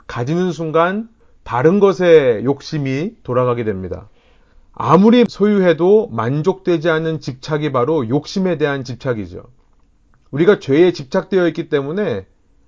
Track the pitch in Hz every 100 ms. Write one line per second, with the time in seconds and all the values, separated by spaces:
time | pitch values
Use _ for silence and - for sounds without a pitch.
0 | - 120 123 175 185 156 160 156 170 202
1 | 226 _ _ _ - 120 156 202 196 185
2 | 180 160 131 110 120 139 - 156 135 135
3 | 190 - - 123 123 120 107 95 92 87
4 | 98 _ _ _ _ _ _ - 127 165
5 | 214 247 226 - 208 202 180 156 175 214
6 | - 113 113 143 170 185 - 165 165 160
7 | 160 160 - 127 - 151 151 131 120 160
8 | 113 143 - 202 185 156 147 139 127 120
9 | 135 113 90 92 - _ _ _ _ _
10 | _ _ _ 135 160 190 - 143 180 170
11 | 131 190 160 190 170 156 156 147 139 185
12 | 196 104 95 _ _ _